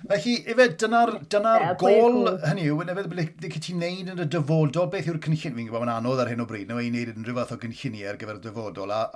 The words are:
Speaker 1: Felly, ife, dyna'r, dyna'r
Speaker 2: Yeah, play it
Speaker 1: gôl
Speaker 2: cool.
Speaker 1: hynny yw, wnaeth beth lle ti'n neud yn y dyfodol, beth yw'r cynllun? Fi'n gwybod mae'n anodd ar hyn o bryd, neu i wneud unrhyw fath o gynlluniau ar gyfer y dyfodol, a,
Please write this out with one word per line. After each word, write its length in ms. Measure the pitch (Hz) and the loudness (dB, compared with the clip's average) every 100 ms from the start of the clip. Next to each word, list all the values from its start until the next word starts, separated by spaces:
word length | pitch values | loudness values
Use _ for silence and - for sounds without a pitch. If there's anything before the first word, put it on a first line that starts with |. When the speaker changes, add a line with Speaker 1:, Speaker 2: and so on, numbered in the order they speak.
| - | -2
Speaker 1:
Felly, 280 | 202 240 240 - | 0 2 -2 0
ife, 180 | 233 247 247 | 4 4 4
dyna'r, 340 | 220 233 233 220 143 | 2 4 4 0 0
dyna'r 340 | 208 220 226 | 2 4 4
Speaker 2:
Yeah, 120 | 165 | 4
play 240 | 180 185 220 | 2 6 8
it 60 | |
Speaker 1:
gôl 100 | 233 | 8
Speaker 2:
cool. 240 | 214 - 190 151 | 6 2 0 0
Speaker 1:
hynny 200 | 156 151 | 0 0
yw, 60 | 151 | 0
wnaeth 320 | 175 185 185 | -2 -4 -4
beth 60 | 170 160 - | -4 -4 -4
lle 180 | 175 156 | -10 -8
ti'n 200 | 160 175 | -6 -4
neud 300 | 170 185 180 | -4 -4 -8
yn 80 | 180 | -4
y 60 | 160 | -2
dyfodol, 600 | 175 139 160 151 151 175 | 0 2 4 4 2 0
beth 160 | 190 156 | 0 -2
yw'r 80 | 160 | -4
cynllun? 360 | 151 156 165 117 | -2 -2 -2 -8
Fi'n 100 | 113 | -6
gwybod 140 | 113 | -2
mae'n 140 | 120 117 | -2 -2
anodd 240 | 117 131 | 0 0
ar 80 | 120 | 0
hyn 140 | 117 | -2
o 20 | 117 | -4
bryd, 240 | 110 98 | -6 -6
neu 80 | 120 | -4
i 120 | 120 | -2
wneud 240 | 120 117 110 | -2 -4 -6
unrhyw 220 | 110 123 | -6 -4
fath 140 | 117 117 | -4 -6
o 20 | |
gynlluniau 540 | 117 113 135 110 101 | -10 -8 -8 -8 -8
ar 60 | 101 | -8
gyfer 160 | 110 107 | -10 -10
y 60 | 113 | -12
dyfodol, 480 | 107 107 95 98 | -10 -10 -8 -4
a, 140 | 107 110 | -2 -2